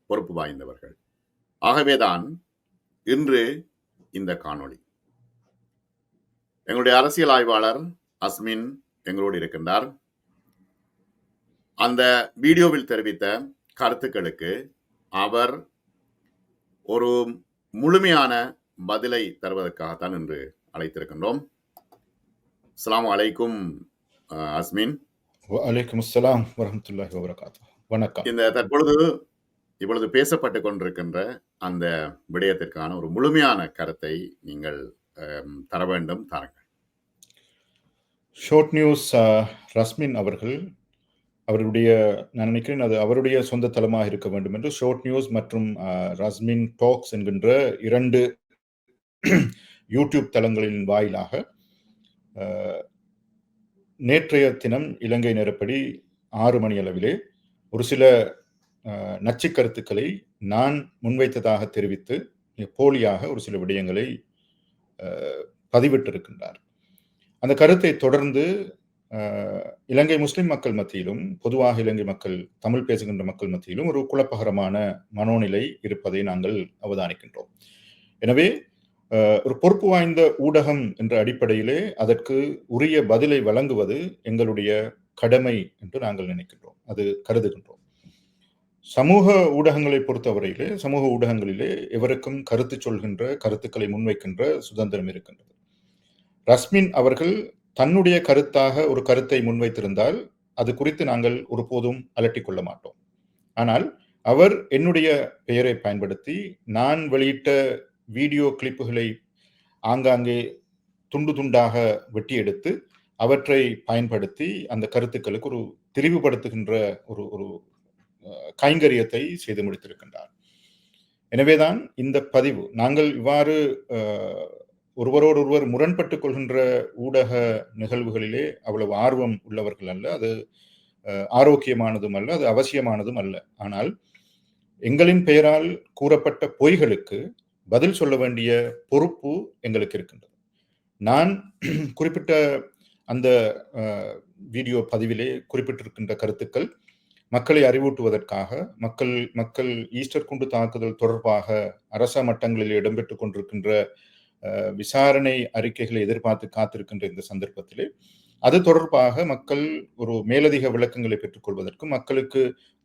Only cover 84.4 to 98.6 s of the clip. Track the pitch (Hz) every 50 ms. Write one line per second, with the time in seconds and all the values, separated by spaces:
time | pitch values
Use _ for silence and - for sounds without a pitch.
84.4 | 117 110 107 104 101 104 107 107 107 113 - _ _ _ _ - - 117 120 127
85.4 | 127 127 120 107 92 - _ _ - 92 - 135 123 110 101 95 95 90 90 90
86.4 | 90 - _ _ - - - _ _ - 104 92 104 101 101 101 - - 113 117
87.4 | 110 104 - - - _ - - _ _ _ _ _ - _ _ _ _ _ _
88.4 | _ _ _ _ _ _ _ _ _ - - - 131 156 185 208 190 185 208 190
89.4 | 180 160 143 143 151 156 143 147 151 143 139 135 135 - 123 117 - 123 107 101
90.4 | 98 95 92 - 113 - 214 196 - 139 139 143 139 135 120 120 120 117 117 110
91.4 | 101 98 95 98 127 - - - - - - 117 113 127 131 123 - 131 135 139
92.4 | 135 - 117 113 127 127 - 120 - 120 113 98 98 107 101 92 117 127 143 139
93.4 | - 110 104 104 - 120 - - 104 101 104 107 113 110 104 - - 98 92 90
94.4 | 123 147 - 143 - - 104 104 110 104 95 98 92 92 92 92 - - - _
95.4 | _ _ _ _ _ _ _ _ _ _ _ _ _ _ _ _ _ _ _ _
96.4 | _ - 120 123 - - 196 196 190 180 - - 123 131 127 - 160 175 196 220
97.4 | - - - _ _ _ _ - 131 147 170 190 185 175 175 175 175 - 139 139
98.4 | 143 - - 143